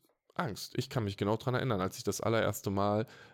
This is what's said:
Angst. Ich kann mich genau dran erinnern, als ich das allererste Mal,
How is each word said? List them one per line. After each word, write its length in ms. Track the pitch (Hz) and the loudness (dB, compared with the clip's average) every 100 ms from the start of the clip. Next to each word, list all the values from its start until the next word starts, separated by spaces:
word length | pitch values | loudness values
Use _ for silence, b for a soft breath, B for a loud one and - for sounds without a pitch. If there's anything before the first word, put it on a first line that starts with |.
| _ _ _ | _ _ _
Angst. 380 | - 165 90 - - | -6 -4 -4 -6 -4
Ich 100 | - | -2
kann 160 | 127 | -2
mich 140 | 104 101 | -2 0
genau 180 | 104 110 | 2 2
dran 180 | - | 0
erinnern, 280 | 123 135 104 | 0 2 2
als 160 | 92 - | 0 -2
ich 60 | |
das 180 | - 95 | -4 0
allererste 480 | - 113 98 104 - | 2 2 2 0 -2
Mal, 360 | 98 101 104 110 B B | 0 2 2 0 B B